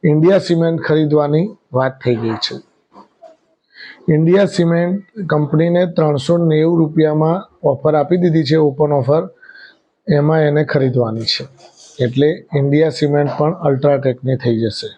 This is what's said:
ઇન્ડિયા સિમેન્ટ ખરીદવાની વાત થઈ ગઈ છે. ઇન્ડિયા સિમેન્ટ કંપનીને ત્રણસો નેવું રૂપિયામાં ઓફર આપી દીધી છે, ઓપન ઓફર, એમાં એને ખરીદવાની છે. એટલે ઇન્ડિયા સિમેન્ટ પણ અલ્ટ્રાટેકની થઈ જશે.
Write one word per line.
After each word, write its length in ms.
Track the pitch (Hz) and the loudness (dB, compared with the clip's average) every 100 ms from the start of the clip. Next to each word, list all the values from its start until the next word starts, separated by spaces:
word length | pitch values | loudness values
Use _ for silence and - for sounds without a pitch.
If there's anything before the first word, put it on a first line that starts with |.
ઇન્ડિયા 340 | 160 151 165 190 | 2 2 4 2
સિમેન્ટ 440 | - 170 165 165 | 2 0 0 -2
ખરીદવાની 760 | - 156 151 151 143 151 202 - _ | -2 0 2 0 2 0 -2 -8 _
વાત 260 | 127 131 131 127 | -2 -2 -2 -2
થઈ 100 | 117 | -2
ગઈ 180 | 113 | -2
છે. 220 | 110 - - - _ _ - - _ 679 _ _ _ _ - - - - | -6 -8 -10 -18 _ _ -20 -20 _ -20 _ _ _ _ -20 -20 -12 0
ઇન્ડિયા 320 | 156 160 190 196 | 2 4 4 2
સિમેન્ટ 580 | - 170 170 175 190 - 220 175 | 0 0 0 -2 -4 -8 -12 -4
કંપનીને 560 | 151 147 156 170 175 180 | -2 0 0 2 2 0
ત્રણસો 520 | 170 156 143 131 170 | 0 0 0 0 0
નેવું 400 | 170 156 160 170 | 2 2 2 2
રૂપિયામાં 840 | 160 156 156 151 160 175 202 _ | 0 2 0 2 0 0 -4 _
ઓફર 320 | 151 131 156 151 | -2 0 0 0
આપી 220 | 143 180 | 0 0
દીધી 260 | 175 165 | 2 0
છે, 120 | 143 160 | 2 2
ઓપન 360 | 151 131 151 | 2 0 0
ઓફર, 380 | 147 123 151 190 _ - - - _ _ _ - | 0 0 0 -2 _ -20 -20 -20 _ _ _ -2
એમાં 340 | 147 147 160 | 0 2 2
એને 220 | 151 147 | 2 0
ખરીદવાની 580 | 143 139 135 123 117 113 | 0 0 0 0 -2 -4
છે. 260 | 113 - - _ - _ - - | -6 -8 -10 _ -20 _ -20 -6
એટલે 420 | 123 127 147 170 - 151 | -4 0 0 0 -4 -2
ઇન્ડિયા 340 | 139 143 160 | 0 2 0
સિમેન્ટ 420 | - 147 147 143 - | 0 -2 0 -2 -2
પણ 160 | 151 | -2
અલ્ટ્રાટેકની 840 | 160 160 135 143 139 131 127 131 131 | -2 -2 0 0 0 -2 -4 -4 -4
થઈ 220 | 123 113 | -2 -2
જશે. 280 | 113 - 110 | -2 -6 -14